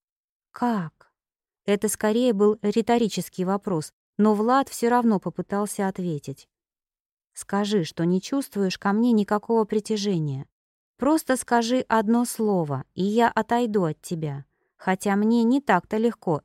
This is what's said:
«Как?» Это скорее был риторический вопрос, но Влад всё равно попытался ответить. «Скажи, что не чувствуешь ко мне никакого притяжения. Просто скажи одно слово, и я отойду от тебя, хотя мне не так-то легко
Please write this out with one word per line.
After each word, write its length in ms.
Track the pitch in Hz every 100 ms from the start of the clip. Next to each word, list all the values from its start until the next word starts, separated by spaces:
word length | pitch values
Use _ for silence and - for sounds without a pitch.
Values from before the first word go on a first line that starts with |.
| _ _ _ _ _
«Как?» 600 | - 247 214 160 _ _ _ _ _ _ _ -
Это 220 | 208 214
скорее 440 | - 214 226 254
был 260 | 196 208 214
риторический 840 | 208 226 220 240 220 - - -
вопрос, 480 | 185 202 208 165 - _ _ -
но 160 | 214
Влад 340 | 208 220 269 262
всё 200 | - 233
равно 300 | 247 233 196
попытался 720 | 180 175 175 202 208 - 190
ответить. 600 | 190 175 147 - 147 - _ _ _ _ _ _ _ _
«Скажи, 520 | - - 202 208 208
что 200 | 156 -
не 160 | 170 185
чувствуешь 580 | - 277 - 202 190 175
ко 140 | 202
мне 200 | 208 240
никакого 520 | 220 196 208 - 226
притяжения. 840 | 208 214 208 214 202 175 151 135 - _ _ _ _ -
Просто 400 | 262 320 - 254
скажи 480 | - 233 226 254 -
одно 360 | 226 214 233
слово, 600 | 240 - 214 190 147 131 -
и 100 | -
я 240 | 196 220 233
отойду 560 | 220 214 240 240 208
от 160 | 165 -
тебя, 440 | - 165 151 139 - _ _ _
хотя 380 | - 190 208 196
мне 260 | 220 233
не 180 | 226 269
так-то 380 | - 180 - 220
легко 440 | 233 - - 147